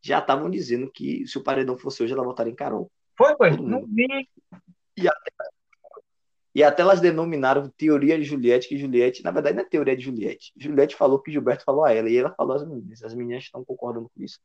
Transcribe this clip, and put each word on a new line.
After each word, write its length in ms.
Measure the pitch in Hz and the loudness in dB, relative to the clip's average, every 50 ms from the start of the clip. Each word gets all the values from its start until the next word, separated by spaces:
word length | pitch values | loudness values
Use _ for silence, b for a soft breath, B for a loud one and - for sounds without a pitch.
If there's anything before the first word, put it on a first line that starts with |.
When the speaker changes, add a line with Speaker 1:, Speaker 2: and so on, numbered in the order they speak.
Speaker 1:
já 180 | - - - 160 | -2 0 -2 -2
estavam 280 | - - 135 143 151 170 | 2 2 0 0 0 -4
dizendo 420 | 185 - 160 120 120 120 131 139 | -4 -6 -4 -4 -4 -4 -4 -8
que 360 | _ - 139 139 - - 135 | _ -10 -8 -6 -6 -6 -8
se 100 | - - | -8 -10
o 60 | 135 | -6
paredão 340 | - - 135 135 131 127 127 | -4 -2 -2 -2 -2 -2 -4
fosse 260 | 123 - 139 135 - | -6 -8 -12 -6 -4
hoje, 120 | 120 113 131 | -4 -4 -2
ela 100 | 135 127 | -4 -4
votaria 260 | 123 123 - 117 117 | -6 -4 -6 -6 -6
em 40 | 117 | -6
Carol. 340 | - 143 139 113 101 180 - _ _ _ _ _ | -8 -8 -6 -6 -6 -8 -10 _ _ _ _ _
Speaker 2:
Foi, 200 | - 254 294 302 | 2 2 2 4
foi. 140 | 285 233 175 | 4 4 2
Speaker 1:
Todo 120 | 147 120 135 190 | 2 0 -2 -4
Speaker 2:
Não 120 | 220 262 | -4 -4
Speaker 1:
mundo. 120 | - 240 208 | -4 -4 -2
Speaker 2:
vi. 120 | 226 247 262 269 269 262 _ _ _ _ _ - - _ _ _ _ _ _ _ | 0 0 0 -2 -8 -10 _ _ _ _ _ -20 -20 _ _ _ _ _ _ _
Speaker 1:
E 100 | - 180 | -2 0
até, 240 | 175 151 - _ - _ _ - - _ _ _ _ _ _ _ - - - _ _ _ _ _ _ _ _ _ _ _ | 0 0 0 _ -16 _ _ -14 -14 _ _ _ _ _ _ _ -20 -20 -20 _ _ _ _ _ _ _ _ _ _ _
e 100 | 131 151 | 6 6
até 160 | 147 143 - | 6 6 6
elas 180 | 175 190 196 175 | 6 6 6 6
denominaram 680 | 175 175 165 156 165 170 165 143 135 131 135 143 143 135 _ | 6 2 2 2 -2 -2 -2 0 2 2 2 2 0 -4 _
teoria 400 | _ 156 156 151 143 139 143 160 | _ 2 2 2 4 4 2 2
de 80 | 160 147 | 2 0
Juliette, 440 | 139 147 135 120 120 123 127 123 - | -4 -4 0 2 4 4 4 2 -2
que 100 | 143 139 | -8 -6
Juliette, 440 | 143 135 123 120 120 123 123 - | -6 0 2 4 4 2 0 -2
na 80 | - 170 | -8 -4
verdade, 240 | 175 - 147 143 - | -4 -2 0 0 -2
não 60 | - - | -2 -4
é 40 | - | -2
teoria 260 | - 156 143 135 131 | -2 -2 0 0 -2
de 80 | 127 | -2
Juliette. 520 | 123 135 127 113 98 - - - - - _ | -4 -8 -8 -6 -6 -6 -8 -10 -18 -20 _
Juliette 400 | - 127 151 147 139 139 151 - | -14 -10 0 4 4 4 4 2
falou 240 | - - - 135 139 | 0 2 2 2 2
que 100 | - - | 0 -4
Gilberto 320 | 151 147 120 123 123 139 - | -6 -2 -2 -2 -2 -2 -2
falou 200 | - 139 147 156 | -2 0 2 4
a 80 | 139 | 4
ela, 160 | 113 110 110 110 | 4 2 2 2
e 80 | 117 | 2
ela 160 | 123 127 151 - | 2 2 0 -2
falou 220 | - 143 - 131 | -4 -4 -2 -2
às 100 | 143 147 | -4 -6
meninas. 360 | 165 151 123 - - 110 117 | -8 -12 -14 -14 -16 -18 -16
As 100 | 110 113 113 | -16 -12 -10
meninas 280 | 120 123 120 120 131 139 | -8 -8 -8 -8 -10 -12
estão 180 | - _ 127 | -14 _ -16
concordando 460 | 127 - - - - 120 117 117 113 117 _ | -12 -12 -12 -10 -8 -8 -8 -8 -10 -14 _
com 80 | - | -16
isso. 180 | - - - _ | -16 -16 -16 _